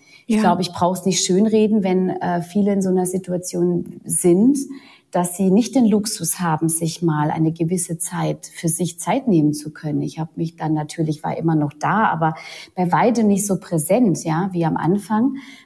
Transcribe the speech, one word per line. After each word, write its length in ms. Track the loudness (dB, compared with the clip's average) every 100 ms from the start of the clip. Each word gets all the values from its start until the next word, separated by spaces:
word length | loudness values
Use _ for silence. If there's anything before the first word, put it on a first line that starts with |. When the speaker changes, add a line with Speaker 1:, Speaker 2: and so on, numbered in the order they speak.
| _ -10 -2
Speaker 1:
Ich 100 | 2
Speaker 2:
Ja. 60 |
Speaker 1:
glaube, 200 | 4 2
ich 100 | -2
brauch's 320 | 0 0 0
nicht 180 | 0 0
schönreden, 600 | 2 2 4 4 4 2
wenn, 260 | 2 0 0
äh, 320 | -2 -4 -4
viele 320 | -2 0 2
in 80 | 2
so 80 | 2
einer 160 | 0 0
Situation 960 | -4 -4 -6 -4 0 0 0 -4 -12
sind, 520 | -6 0 4 6 6 4 -2 -12 -20 -20 _
dass 260 | -2 -2 0
sie 140 | 2
nicht 240 | 4 2
den 100 | 2
Luxus 560 | 4 2 0 -4 -4 -2
haben, 300 | -2 0 0
sich 320 | 0 -4 -2
mal 280 | 0 0 0
eine 220 | 0 0
gewisse 460 | 0 -2 -2 -4 -6
Zeit 480 | -6 -4 -4 -4 -10
für 220 | -6 -4
sich 300 | -2 -4 -4
Zeit 300 | -2 -2 2
nehmen 240 | 4 2
zu 180 | 0 -8
können. 300 | -10 -6 -4
Ich 180 | -4 -6
habe 120 | -8 -6
mich 200 | -8 -6
dann 160 | -4
natürlich, 500 | -2 -4 -4 -4 -4
war 140 | -6 -2
immer 180 | 0
noch 200 | 0 0 -2
da, 260 | -2 0 0
aber 280 | 0 -2 -2 -10 -18 -10
bei 160 | -4 0
weitem 340 | 2 2 4 2
nicht 200 | 2 0
so 120 | -4
präsent, 640 | -2 -2 2 2 2 2
ja, 240 | -2 -2 -2
wie 120 | 0
am 140 | 0 0
Anfang 560 | 0 0 0 0 0 -2 -12 -20